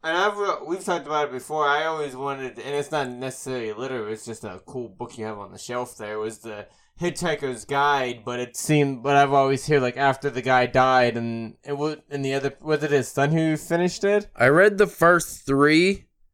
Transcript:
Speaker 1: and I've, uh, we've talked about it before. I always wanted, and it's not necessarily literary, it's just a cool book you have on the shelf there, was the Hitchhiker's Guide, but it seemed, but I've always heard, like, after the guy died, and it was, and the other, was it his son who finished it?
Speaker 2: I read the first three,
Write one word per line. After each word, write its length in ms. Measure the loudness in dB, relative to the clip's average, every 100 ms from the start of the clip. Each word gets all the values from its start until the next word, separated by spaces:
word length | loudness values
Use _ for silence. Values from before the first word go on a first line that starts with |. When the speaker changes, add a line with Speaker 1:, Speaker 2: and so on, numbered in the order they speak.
Speaker 1:
and 140 | -2 0
I've, 200 | 0 0
uh, 200 | -4 -4 -4
we've 180 | -8
talked 220 | -4 -4 -2
about 200 | -2 -2
it 20 |
before. 340 | -6 -8 -2 0
I 180 | 0 -2
always 300 | -4 -6 -6
wanted, 440 | -8 -6 -10 -10
and 160 | -6 -4
it's 160 | -4
not 180 | -4 -4
necessarily 640 | -6 -10 -10 -8 -6 -6
literary, 400 | -8 -8 -8 -8
it's 120 | -10 -10
just 180 | -12
a 180 | -12 -14 -12
cool 240 | -10 -10
book 280 | -10 -14 -10
you 80 | -10
have 140 | -10
on 120 | -14
the 60 | -16
shelf 400 | -8 -8 -8 -10
there, 220 | -10 -6
was 200 | -8 -8
the 280 | -14 -14 -14 _ _ -8
Hitchhiker's 640 | -6 -4 -4 -4 -6 -8 -6
Guide, 560 | 0 2 0 -2 -6
but 160 | -8 -6
it 160 | -8 -8
seemed, 480 | 2 4 4 0
but 120 | 2 4
I've 180 | 6
always 340 | 4 4 0 2
heard, 140 | 2
like, 160 | 2 2
after 320 | 0 2 -4
the 120 | -4
guy 240 | 2 2 4
died, 500 | 4 6 6 4 2
and 380 | -4 -6 -10 -14
it 100 | -8 -4
was, 200 | -4 -4 _
and 140 | -6
the 100 | -2
other, 200 | -2 -4 -6
was 220 | -2 -2
it 80 | 2
his 160 | 0 0
son 220 | 0 2
who 260 | 2 2 -2
finished 460 | -2 0 0 0
it? 260 | 0 0 -2 2
Speaker 2:
I 120 | 4
read 300 | 6 6 6
the 100 | 0
first 580 | 4 4 4 0 -12 -2
three, 600 | 4 6 6 4 0 -8 _ _